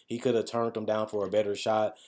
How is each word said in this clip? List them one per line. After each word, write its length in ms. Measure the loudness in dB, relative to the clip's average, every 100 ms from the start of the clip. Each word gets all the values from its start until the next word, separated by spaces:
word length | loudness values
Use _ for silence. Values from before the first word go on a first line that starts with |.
| -10
He 140 | -2
could 160 | 2 2
have 100 | 0
turned 280 | -2 -2
them 120 | -2 0
down 220 | 0 0
for 180 | -2 0
a 40 |
better 260 | 0 0 0
shot. 400 | 2 2 2 -2